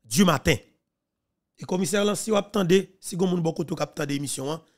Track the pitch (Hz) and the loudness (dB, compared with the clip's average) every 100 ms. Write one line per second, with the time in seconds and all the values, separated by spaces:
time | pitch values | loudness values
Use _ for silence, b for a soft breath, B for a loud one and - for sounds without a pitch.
0 | 110 117 185 139 165 120 - _ _ _ | -6 2 4 4 2 0 -4 _ _ _
1 | _ _ _ _ _ _ - 180 180 202 | _ _ _ _ _ _ -6 -2 0 0
2 | 208 202 - 202 202 208 175 190 190 _ | 0 0 0 -2 0 -2 4 4 2 _
3 | - 175 185 180 165 160 151 156 147 - | -12 -2 0 0 0 -2 -6 -4 -6 -4
4 | 139 143 139 - 135 156 - | -4 -4 -4 -6 -6 -8 -12